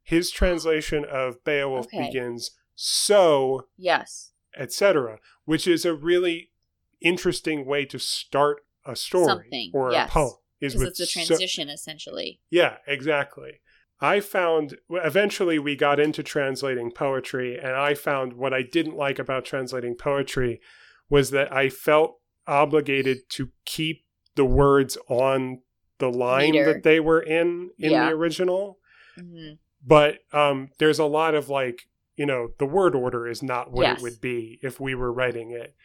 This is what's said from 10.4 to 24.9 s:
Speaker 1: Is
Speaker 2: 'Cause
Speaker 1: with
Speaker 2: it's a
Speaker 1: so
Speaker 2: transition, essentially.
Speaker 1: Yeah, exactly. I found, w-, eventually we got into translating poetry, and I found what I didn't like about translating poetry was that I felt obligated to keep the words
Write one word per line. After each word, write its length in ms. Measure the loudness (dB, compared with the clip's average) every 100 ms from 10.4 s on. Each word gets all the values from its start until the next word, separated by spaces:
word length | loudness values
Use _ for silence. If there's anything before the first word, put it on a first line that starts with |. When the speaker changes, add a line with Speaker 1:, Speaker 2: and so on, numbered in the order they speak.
| _ -10
Speaker 1:
Is 120 | -6
Speaker 2:
'Cause 60 | -2
Speaker 1:
with 80 | -4
Speaker 2:
it's 80 | -4
a 40 | -6
Speaker 1:
so 60 | -4 0
Speaker 2:
transition, 440 | 0 0 -6 -8
essentially. 720 | -10 -14 -16 -12 -10 -10 -12 -2
Speaker 1:
Yeah, 280 | 2 2 0 -8
exactly. 720 | -6 -2 -2 -2 -8 -20 -20 _ _ _ -4
I 220 | 0 0
found, 560 | 0 0 2 2 -2 -8 -10
w-, 160 | -4 0
eventually 540 | 2 0 0 0 0
we 160 | -2 0
got 240 | 2 4
into 240 | 2 0
translating 640 | -6 -4 -2 -4 -4 -4 -6
poetry, 680 | -4 -2 -2 -4 -6 -6 -6
and 140 | -6 -2
I 180 | 0
found 400 | 0 -2 -2 -4
what 200 | -4 -2
I 80 | -2
didn't 340 | -2 -2 -2 -4
like 240 | -4 -4
about 240 | -4 -4 -4
translating 480 | -8 -6 -6 -6 -6
poetry 640 | -2 -2 -2 -2 -2 -4 _ _ -20 _ 0
was 220 | 2 2
that 200 | 0 0
I 160 | 0 -2
felt 500 | -2 2 4 4 -2 _ _ -2
obligated 840 | 2 4 2 0 0 0 -2 -4
to 200 | -8 -8 _ -12
keep 400 | -6 -6 -6 _ _ _ 0
the 100 | 4
words 520 | 6 6 6 4